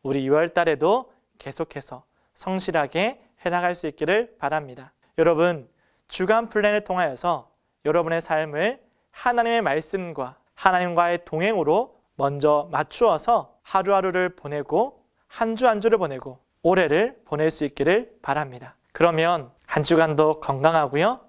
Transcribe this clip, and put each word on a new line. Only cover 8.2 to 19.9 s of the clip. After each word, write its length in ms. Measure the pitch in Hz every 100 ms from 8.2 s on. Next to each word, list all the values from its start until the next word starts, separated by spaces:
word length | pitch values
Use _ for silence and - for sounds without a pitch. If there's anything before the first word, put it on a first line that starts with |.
삶을 580 | 165 156 156 147 202 277 _ _ _
하나님의 500 | - 247 240 233 233
말씀과 760 | 180 147 - 196 175 143 127 - _ -
하나님과의 680 | 190 185 180 170 170 175 175
동행으로 760 | 160 196 214 147 180 262 _ _ -
먼저 540 | 139 143 147 147 165
맞추어서 840 | 143 151 - 233 160 - 226 143 _
하루하루를 680 | - 190 185 196 185 180 180
보내고 760 | 180 143 147 139 165 262 _ _ _ _
한 280 | - 226 226
주 120 | 254
한 140 | 208
주를 160 | 214 190
보내고 420 | 165 131 135 127 _ _
올해를 580 | 165 190 160 156 233 - _
보낼 260 | 147 156
수 140 | 156 143
있기를 520 | - 147 202 240 _
바랍니다. 540 | - 143 139 123 127 _ _
그러면 600 | - 170 160 165 170 127 _ -
한 180 | 156
주간도 560 | 147